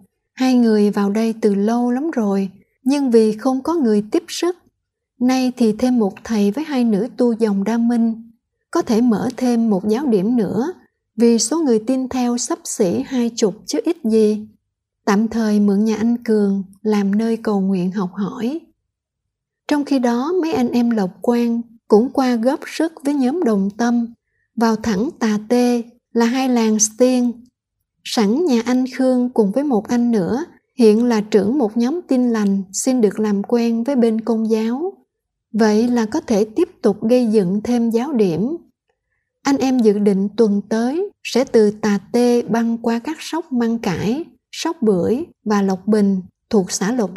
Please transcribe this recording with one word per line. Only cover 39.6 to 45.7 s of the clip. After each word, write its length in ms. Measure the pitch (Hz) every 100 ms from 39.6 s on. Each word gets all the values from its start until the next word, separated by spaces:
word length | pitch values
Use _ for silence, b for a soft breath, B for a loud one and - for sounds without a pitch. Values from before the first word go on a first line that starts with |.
| 262 254
dự 200 | 220 202
định 300 | 208 190 202 -
tuần 240 | 226 202 -
tới 420 | 226 240 320 403 -
sẽ 220 | - 226
từ 260 | 269 233 208
Tà 280 | 208 214 202 -
Tê 300 | 240 247 240
băng 360 | 240 226 233 233
qua 200 | 233 233
các 180 | 269 320
sóc 320 | - 320 -
Măng 260 | 247 233 233
Cải, 460 | 220 156 165 269 339 _ _
sóc 260 | - 320 330
Bưởi 420 | 220 185 190 240 349 _
và 180 | 208 208
Lộc 240 | 196